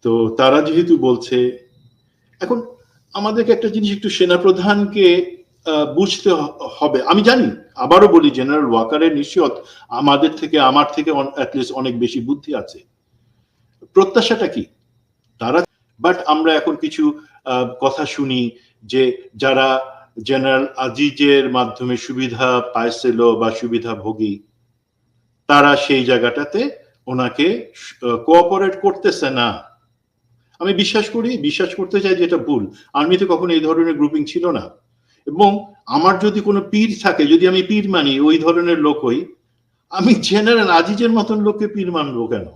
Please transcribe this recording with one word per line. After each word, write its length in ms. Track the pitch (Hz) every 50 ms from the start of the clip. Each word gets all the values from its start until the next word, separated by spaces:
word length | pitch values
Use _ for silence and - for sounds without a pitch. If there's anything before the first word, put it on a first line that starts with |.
তো 340 | _ 120 113 117 113 107 113 -
তারা 240 | 135 131 135 151
যেহেতু 360 | 151 156 160 165 175 175 165 139
বলছে, 680 | 131 131 123 120 - - 131 123 123 123 123 - - _ _ _ _ _ _ _ _ _ _ _ _ _ _ _
এখন 220 | 190 196 240 233 233 - - _ _ _ _ _ _ _ _
আমাদেরকে 380 | 196 202 214 220 240 226 -
একটা 160 | 233 233 226 220
জিনিস 280 | - 226 208 202 202
একটু 140 | 202 202 208
সেনাপ্রধানকে, 1300 | - - 185 175 175 175 180 196 185 185 180 202 208 202 202 196 202 214 190 180 175 180 180 180 - - - _ _ _ _
আহ, 280 | 165 156 151 147 147 147
বুঝতে 360 | 156 196 202 - - - 202
হ-, 220 | 180 156 147 147 - -
হবে। 420 | 147 127 - - 151 151 139 131
আমি 200 | 127 143 170 208
জানি, 300 | 208 226 254 262 226 131 - - - _ _
আবারও 320 | - 127 131 165 - 214 202
বলি, 220 | 170 170 156 147
জেনারেল 360 | 127 127 127 135 147 151 147
ওয়াকারের 500 | 127 117 113 110 113 156 151 160 165 151
নিশ্চয়ই 300 | 143 143 - - 185 165
অত-, 180 | 135 - - - - - - - _
আমাদের 420 | 117 120 143 143 139 139 151 156
থেকে, 280 | 156 - - 156 - 151
আমার 260 | 139 131 131 143 147 147 -
থেকে 160 | - 151 156
on-, 240 | 156 139 135 139 139 -
at 200 | 135 120 - 143
least 160 | 127 120 135
অনেক 260 | 135 131 131 123 117
বেশি 200 | 120 117 - 135
বুদ্ধি 360 | 117 123 143 143 - - 147
আছে। 240 | 113 - - - - _ _ _ _ _ _ _ _ _ _ _ _ _ _ _ _ _ _ _ _ - _ _
প্রত্যাশাটা 540 | 190 196 190 - 240 - - 233 220 226 170
কি? 180 | - 120 - _ _ _ _ _ _ _ _ _ _ _ _ _ _ _
তারা, 240 | 117 117 127 170 180 - _ _ _ _ _ _
but 140 | 113 170 185 175 175
আমরা 280 | - 156 156 160 165 160
এখন 220 | 151 151 170 151
কিছু, 440 | - - 151 151 - 156 151 147 - - _ _ _ _
আহ, 240 | 135 131 127 127 117 - -
কথা 240 | - 135 131 - 151
শুনি 460 | 139 - - 139 135 131 127 120 117 117 - _ _ _ _ _
যে 380 | 104 123 131 131 123 123 - - - _
যারা 600 | 110 135 135 135 131 131 135 131 131 131 - - - - _ _ 117 110
জেনারেল 440 | 117 135 131 131 135 131 131 135 143 - -
আজিজের 720 | 131 131 113 123 147 147 135 143 143 143 139 139 131 123
মাধ্যমে 480 | 127 127 123 113 - - 127 123 123 117
সুবিধা 640 | - - 135 123 131 123 117 110 131 127 127 123 120 - -
পাইছিল 640 | 117 113 120 117 - - 127 117 113 120 117 113
বা 160 | 104 113 113
সুবিধাভোগী, 880 | 110 - 123 117 113 117 117 117 113 101 95 107 110 107 110 104 101 104 _ _ _ _ _ _ _ _ _ _ _ _ _ _ _ _ _ _ _ _ _ _
তারা 280 | 143 143 143 143 143
সেই 300 | 139 - - 143 135 127
জায়গাটাতে 640 | 120 127 120 113 120 120 139 147 143 - 202 247 285 - - _ _ _ _ _ -
ওনাকে, 680 | 127 127 127 123 120 - 143 175 220 240 - - _ - - - - _ -
আহ, 140 | 120 120 117
কোঅপারেট 640 | 117 - 160 170 175 175 190 190 196 190 185 -
করতেছে 480 | - 196 190 - - 208 - - 160 135
না। 340 | 131 127 120 113 98 98 - - _ _ _ _ _ _ _ _ _ _ _ _ _ _ _ _ _ _
আমি 140 | 170 190 196
বিশ্বাস 360 | 180 202 175 - 220 214 214
করি, 280 | - 233 220 240 254 226
বিশ্বাস 380 | 143 147 151 - 190 175 -
করতে 260 | - 185 180 - 202
চাই 140 | 190 190 185
যে 80 | 175 175
এটা 140 | 170 175 151
ভুল। 300 | 120 131 143 120 104 95 - - _ _ _
আর্মিতে 320 | 139 147 165 185 185 196 180
কখনো 240 | 180 156 180 180 170
এই 60 | 160
ধরনের 340 | 156 156 165 165 165 165 160
গ্রুপিং 320 | 143 147 147 156 151 147
ছিল 260 | - - 175 170 175
না। 180 | 160 113 101 - - _ _ _ _ _ _ _ _ _ _
এবং 480 | - 147 170 202 202 202 208 - - - _ _
আমার 340 | - 123 143 160 165 170 180
যদি 200 | 202 208 202 214
কোনো 220 | 196 202 202 196 190 -
পীর 280 | - 208 220 226 190 -
থাকে, 240 | - 196 170 - 151 143
যদি 200 | 156 170 175 185
আমি 160 | 185 190 185
পীর 260 | - 208 208 196 196
মানি, 300 | 190 175 151 143 135 135
ওই 200 | 143 151 160 165
ধরনের 400 | 156 165 170 175 175 175 170 156
লোক 260 | 147 151 147 - -
হই, 200 | 123 117 143 180 - - _ _ _ _ _ _ _ _ _ _ _
আমি 240 | - 190 190 220 240
জেনারেল 540 | - - - 190 208 214 220 240 233 208 190
আজিজের 440 | 175 165 170 180 208 202 240 233
মতন 300 | 226 226 202 226 226 214
লোককে 260 | 208 208 208 208 214 202
পীর 240 | 208 208 190 180
মানবো 360 | 175 160 147 143 127 117 117 110
কেন? 180 | 120 107 92 80 -